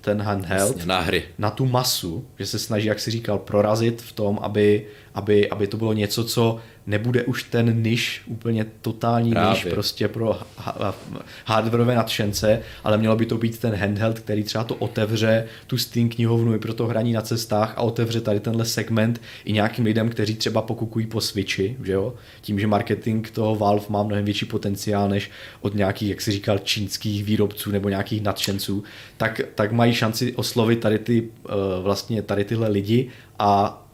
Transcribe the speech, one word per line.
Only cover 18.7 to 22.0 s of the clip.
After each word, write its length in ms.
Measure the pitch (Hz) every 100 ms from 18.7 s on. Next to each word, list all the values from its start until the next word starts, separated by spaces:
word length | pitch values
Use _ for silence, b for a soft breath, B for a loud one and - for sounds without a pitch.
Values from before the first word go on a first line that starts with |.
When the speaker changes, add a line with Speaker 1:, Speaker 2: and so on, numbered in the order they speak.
| - 107 110 113 117 B B -
Speaker 1:
i 80 |
nějakým 320 | 107 113 - 110
lidem, 240 | 110 113
kteří 260 | 117 107 110
třeba 260 | 113 110
pokukují 460 | - 113 113 113 113
po 140 | 113
Switchi, 560 | - 101 98 - 98 127
že 80 | 95
jo? 200 | 98